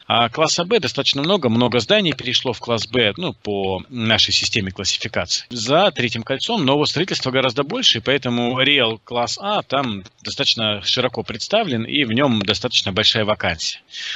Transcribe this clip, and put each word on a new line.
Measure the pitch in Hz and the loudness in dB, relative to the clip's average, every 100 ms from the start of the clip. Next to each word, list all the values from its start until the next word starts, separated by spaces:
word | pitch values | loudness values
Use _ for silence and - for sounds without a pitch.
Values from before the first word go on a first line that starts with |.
| - | 0
А | 107 117 | 2 2
класса | - 156 - | 2 0 2
Б | 175 226 | 0 0
достаточно | 135 - 135 139 | 0 -2 -2 0
много, | 151 202 120 | 0 2 2
много | 113 123 120 | 4 4 2
зданий | 113 214 180 | 2 2 2
перешло | - 123 123 - | -2 -2 -2 -2
в | - | -4
класс | - 117 110 | -2 -2 0
Б, | 123 107 98 | 2 2 2
ну, | 175 | -6
по | - - 101 95 92 - | -6 -4 -2 -2 -4 -6
нашей | 123 110 107 - | -4 0 2 2
системе | - - 117 95 | 0 0 -2 -2
классификации. | 95 95 - - 104 87 - - | -4 -4 -4 -4 -4 -2 -4 -6
За | 123 110 156 196 | -8 2 4 4
третьим | 143 120 117 | 2 -2 -2
кольцом | - 135 - 233 131 | -4 -4 -2 0 2
нового | 143 143 | 4 2
строительства | 143 190 175 131 | 0 -2 -2 -2
гораздо | 127 131 110 | 0 0 0
больше, | 143 247 - - | -2 0 2 2
и | |
поэтому | 123 135 131 120 120 127 | 2 0 0 0 0 2
реал | 131 143 113 110 | 2 4 2 -2
класс | - 120 117 - | -6 -2 -2 -4
А | 196 202 | -2 -4
там | - 135 131 98 92 _ | -2 -2 -2 -6 -10 _
достаточно | - 98 139 117 110 104 95 | -12 -2 0 0 0 -2 -2
широко | 127 123 - | 0 0 -2
представлен, | - 113 - 214 202 117 | -6 -8 -2 0 0 -2
и | 113 139 127 | -2 -2 0
в | |
нем | 113 143 110 | 2 2 2
достаточно | 98 107 127 - 104 | 0 -2 0 -2 0
большая | 95 104 117 104 | 2 2 2 0
вакансия. | 107 98 82 - - _ - - | 0 -2 -2 -6 -8 _ -14 -10